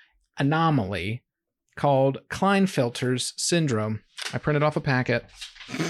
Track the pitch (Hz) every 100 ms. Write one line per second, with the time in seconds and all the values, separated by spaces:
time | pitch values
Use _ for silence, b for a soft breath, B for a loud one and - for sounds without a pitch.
0 | b b _ - 139 156 160 143 95 98
1 | 92 120 _ _ _ _ _ - 143 135
2 | 135 135 - - 190 196 190 151 120 -
3 | 127 127 - - - 175 151 110 107 110
4 | _ - - 123 - 147 151 156 147 127
5 | 123 120 - - - - - - 165